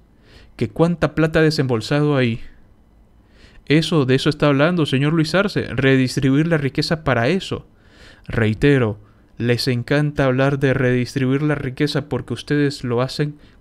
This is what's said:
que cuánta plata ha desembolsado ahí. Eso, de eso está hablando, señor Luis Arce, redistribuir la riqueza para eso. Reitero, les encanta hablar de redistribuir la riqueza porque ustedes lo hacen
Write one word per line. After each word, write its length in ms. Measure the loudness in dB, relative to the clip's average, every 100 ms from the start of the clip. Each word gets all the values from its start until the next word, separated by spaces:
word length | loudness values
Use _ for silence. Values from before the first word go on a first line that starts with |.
| _ _ _ -20 -20 -6
que 120 | -6
cuánta 460 | 0 0 2 -2 0
plata 240 | 0 2
ha 40 |
desembolsado 720 | 2 0 -2 -2 -2 -2 0 0
ahí. 240 | 0 -2 -10 -20 -20 _ _ _ _ _ _ _ -20 -20 0
Eso, 380 | 0 2 0 2
de 100 | 2
eso 140 | 2
está 180 | 0 2
hablando, 380 | 2 2 2 0
señor 280 | 0 0
Luis 220 | 0 0 0
Arce, 320 | 0 -2 -4
redistribuir 800 | 0 2 4 2 0 0 2 2
la 100 | 0
riqueza 460 | -2 -4 -2 -2
para 240 | 0 0 0
eso. 400 | -2 -4 -10 -12 -20 -20 -20 -20 -20 -8
Reitero, 720 | -2 0 2 4 4 2 -2 -12 _ _ -6
les 300 | -2 0 0
encanta 580 | -4 0 0 0 0 0
hablar 320 | 2 0 2
de 160 | 0
redistribuir 720 | 2 2 0 -2 -2 0 0
la 120 | 0 -2
riqueza 540 | -6 -4 -2 -2 -4
porque 240 | -6 -6
ustedes 500 | -10 -4 0 0 -2
lo 180 | -4 -2
hacen 340 | -2 -2 -6 -6 -20 -20